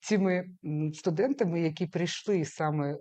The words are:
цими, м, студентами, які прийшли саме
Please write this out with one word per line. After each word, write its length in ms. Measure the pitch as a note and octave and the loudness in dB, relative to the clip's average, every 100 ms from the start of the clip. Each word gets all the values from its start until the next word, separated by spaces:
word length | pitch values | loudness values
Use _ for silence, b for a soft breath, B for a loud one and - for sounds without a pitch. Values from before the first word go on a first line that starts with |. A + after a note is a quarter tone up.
цими, 420 | - G#3 F#3+ F3+ F3+ - D#3 | 0 2 4 2 -2 -10 -4
м, 280 | D3+ D#3 | -2 -2
студентами, 680 | D#3 F#3+ D#3+ C4 C#4 G3 E3+ | -2 -2 2 0 2 0 2
які 260 | D#3+ D#3 F3 | 0 0 -4
прийшли 580 | E3+ E3+ - - F#3+ D3 | -2 -2 -2 0 0 0
саме 520 | - D#3 D3+ C#3+ D3 | 0 0 0 0 -4